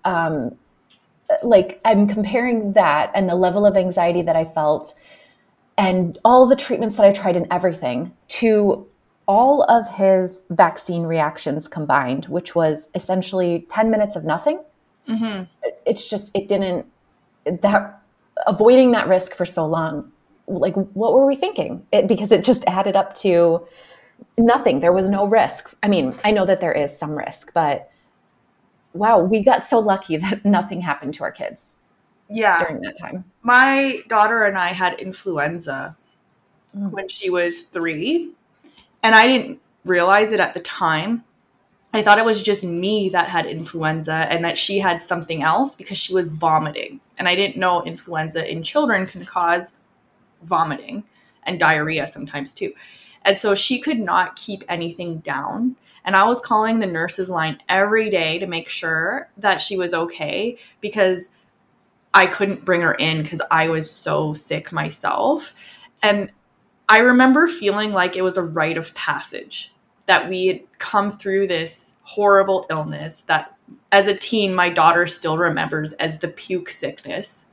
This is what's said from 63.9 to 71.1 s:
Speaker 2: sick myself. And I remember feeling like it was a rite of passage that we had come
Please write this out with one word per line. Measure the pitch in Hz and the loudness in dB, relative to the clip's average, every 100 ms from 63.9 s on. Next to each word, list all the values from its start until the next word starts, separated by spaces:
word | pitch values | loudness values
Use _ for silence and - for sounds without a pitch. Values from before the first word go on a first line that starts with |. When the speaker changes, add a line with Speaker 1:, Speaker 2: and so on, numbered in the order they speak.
| - - 151 156 | -8 -4 -2 -2
Speaker 2:
sick | 151 - 151 - | -6 -6 -8 -6
myself. | 160 156 156 - - 247 294 - _ - - - _ | -8 -8 -6 -4 -2 0 -2 -6 _ -20 -20 -20 _
And | 214 202 196 _ _ _ _ _ - | 0 0 -4 _ _ _ _ _ 4
I | 220 | 6
remember | 247 247 262 269 339 | 6 6 6 6 2
feeling | - 202 202 214 | 0 -2 -2 -2
like | 196 180 185 | 0 -2 0
it | |
was | 185 185 | -2 0
a | |
rite | 170 160 156 165 | -4 -2 -2 -2
of | 160 - | -8 -8
passage | - 143 - - - - - _ _ _ - | -6 -6 -8 -14 -14 -16 -18 _ _ _ 0
that | 185 170 | 0 2
we | 185 185 | -2 -2
had | 185 - _ | -2 -10 _
come | - 208 202 | -2 -2 -2